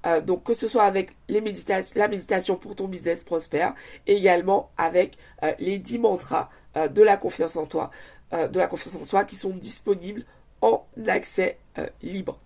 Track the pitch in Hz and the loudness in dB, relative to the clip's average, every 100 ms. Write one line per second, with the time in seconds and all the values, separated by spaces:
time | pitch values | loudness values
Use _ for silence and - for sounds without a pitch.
0 | 175 165 190 180 - 233 - 240 202 190 | 0 0 0 -2 0 -2 0 4 4 4
1 | 185 _ - 208 214 180 - 190 190 - | -4 _ -2 -2 -2 -8 -2 -2 0 0
2 | 208 202 - 190 185 180 208 196 190 180 | 0 0 -2 -2 0 -4 -4 -8 -8 -4
3 | 170 170 - 165 - 151 180 - - - | -4 -4 -4 -6 -2 -2 -2 -4 -20 -10
4 | - 202 190 175 185 202 - - 165 175 | 0 4 6 4 4 0 0 -2 2 2
5 | 208 - - - 156 - 175 196 190 233 | 2 -4 -20 -4 -4 -2 -4 -4 -4 0
6 | 226 180 - 160 - - - 151 151 139 | 0 0 -2 -4 -4 -14 -10 -4 0 6
7 | 214 202 180 - 160 165 156 160 131 - | 6 6 0 -4 -4 -4 -4 -4 -6 -10
8 | - - - 170 156 185 175 175 - 175 | -20 -20 -6 -2 0 2 0 -2 -10 -12
9 | 156 196 196 - 196 185 214 - - 190 | 0 0 0 -6 -8 -8 -10 -8 -2 -2
10 | 180 208 - _ _ _ 220 220 - - | -2 -12 -14 _ _ _ 2 2 -2 -6
11 | 214 190 - - 185 - _ - - - | -2 -2 -2 -2 -2 -2 _ -10 -10 -10
12 | - 190 180 - | -10 -8 -8 -10